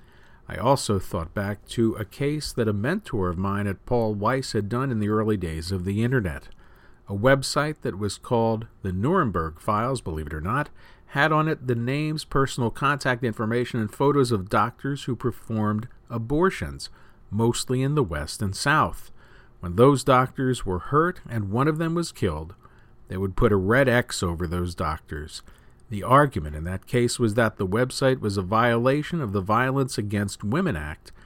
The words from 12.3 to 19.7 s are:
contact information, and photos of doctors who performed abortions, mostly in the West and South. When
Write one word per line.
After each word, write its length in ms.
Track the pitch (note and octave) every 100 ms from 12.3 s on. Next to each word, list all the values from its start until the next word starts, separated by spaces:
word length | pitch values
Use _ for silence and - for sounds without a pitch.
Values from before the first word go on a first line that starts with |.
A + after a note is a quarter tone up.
| D3+ C3+ - A#2
contact 540 | - C#3+ C#3+ C#3 A#2+
information, 560 | A#2+ G#2+ A2 A#2+ A#2+ A#2+
and 120 | G#2+
photos 380 | - C#3 C#3+ A#2+
of 180 | A2 F#2
doctors 560 | A2+ A2+ - C#3 C#3+
who 120 | - A#2
performed 720 | A#2+ - - A2 G#2 G#2+ A#2+ - -
abortions, 800 | A#2+ A#2 D3 F#3 - C#2+ C#2 - - - - -
mostly 540 | G2+ A#2 - - B2+
in 140 | C3+ D3+
the 80 |
West 360 | G2 D#2 D2 -
and 140 | G2+
South. 560 | G2 C#3+ D3+ G2 - - - - - - -
When 160 | F2